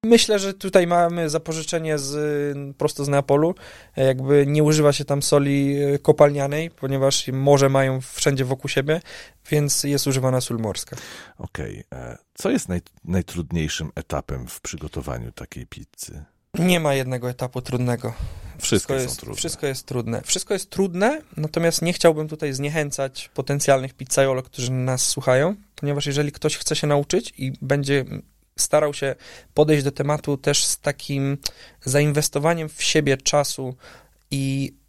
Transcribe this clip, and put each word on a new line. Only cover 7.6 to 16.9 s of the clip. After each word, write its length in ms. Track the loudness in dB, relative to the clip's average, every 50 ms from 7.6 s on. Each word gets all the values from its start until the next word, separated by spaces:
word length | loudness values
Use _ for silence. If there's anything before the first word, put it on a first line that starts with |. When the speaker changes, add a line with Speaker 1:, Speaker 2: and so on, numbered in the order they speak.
| 6 4
Speaker 1:
mają 320 | 4 4 2 2 0 -4
wszędzie 440 | -6 -10 -8 -2 0 0 0 0 0
wokół 240 | -2 -4 -4 -4 -2
siebie, 320 | -2 -2 0 0 -2 -2 -2 -10 -18 -18 -18 -20 _ _ _ -2
więc 340 | 0 0 2 2 0 -2 0
jest 220 | 0 0 0 0
używana 340 | 0 0 2 2 2 0 0
sól 180 | -2 -2 -4 -2
morska. 380 | -2 -4 -4 -6 -8 -10 -12 -16 -16 -16 -18 -18 -20 -20 -18 _
Speaker 2:
Okej, 460 | -14 -12 _ -8 -8 -8 -10 -14 -16 _ -14
e, 240 | -14 -12 -12 -14 -16 _ _ _
co 160 | -6 -2 0
jest 180 | 0 0 -2 -2
naj-, 120 | -4 -6 -6 -8 _ _ _
najtrudniejszym 880 | -2 -2 -2 -2 -2 -6 -8 -6 -4 -2 -2 -2 -2 -4 -6 -8 -8 -8
etapem 520 | -10 -10 _ -6 -6 -6 -6 -8 -8 -8 -12
w 120 | -14 -14
przygotowaniu 720 | _ -14 -12 -10 -12 -10 -10 -10 -8 -8 -8 -8 -8 -12 -14
takiej 340 | -16 -18 -16 -14 -16 -16
pizzy? 580 | -16 -16 -20 -20 _ _ -18 -18 -16 -16 -18 -18 _ _ _ _ _ _ 0
Speaker 1:
Nie 220 | 2 2 2 2
ma 140 | 2 2